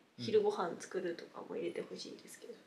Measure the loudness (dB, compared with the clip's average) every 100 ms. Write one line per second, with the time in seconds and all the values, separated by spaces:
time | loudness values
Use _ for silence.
0 | -14 -6 6 6 6 4 0 -2 -4 -2
1 | -2 -2 -8 -10 -6 -2 -2 -2 -4 -6
2 | -10 -12 -14 -16 -14 -16